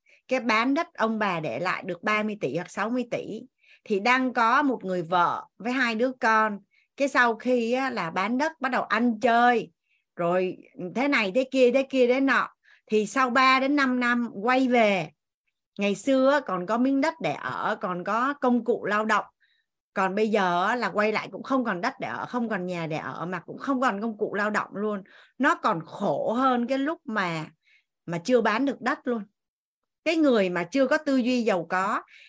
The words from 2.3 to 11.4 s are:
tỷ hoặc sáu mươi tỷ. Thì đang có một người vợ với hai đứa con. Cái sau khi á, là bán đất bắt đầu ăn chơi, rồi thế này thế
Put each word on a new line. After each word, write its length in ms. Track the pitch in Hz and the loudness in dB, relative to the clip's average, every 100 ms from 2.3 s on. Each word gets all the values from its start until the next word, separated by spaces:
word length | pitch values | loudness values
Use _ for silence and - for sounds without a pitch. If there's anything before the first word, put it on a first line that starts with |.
| 208 | -2
tỷ 140 | 143 143 | -4 -4
hoặc 160 | 156 | -6
sáu 180 | - 208 | -6 -4
mươi 180 | 247 240 | -2 -4
tỷ. 300 | 151 - 214 254 _ _ - | -6 -6 -10 -14 _ _ -16
Thì 160 | - 202 | -4 0
đang 340 | 214 254 254 | 2 2 2
có 280 | 240 226 262 | 2 2 4
một 220 | 285 233 | 2 0
người 180 | 190 180 | -2 -4
vợ 440 | 160 180 170 127 - - | 0 2 2 0 -8 -10
với 140 | 214 | -4
hai 240 | 254 240 220 | -2 0 0
đứa 160 | 254 254 | -2 0
con. 400 | 233 220 220 202 _ _ _ - | 2 4 2 -2 _ _ _ -4
Cái 100 | 277 | 0
sau 280 | 277 240 220 | 2 2 2
khi 380 | 247 247 226 | 0 0 0
á, 160 | 247 262 | -2 -2
là 220 | 233 170 | -4 -4
bán 260 | 180 196 247 | -4 -2 0
đất 140 | 311 311 | -2 -2
bắt 80 | 262 | -2
đầu 140 | 240 | -2
ăn 360 | - - 240 214 | 0 2 2 2
chơi, 520 | 247 233 240 240 160 _ _ _ _ - | 2 4 4 4 -2 _ _ _ _ -4
rồi 420 | 170 180 185 165 - - 180 180 | 0 0 -2 -6 -16 -12 -8 -4
thế 120 | 285 | 0
này 240 | 269 202 | 2 2
thế 120 | 190 | 0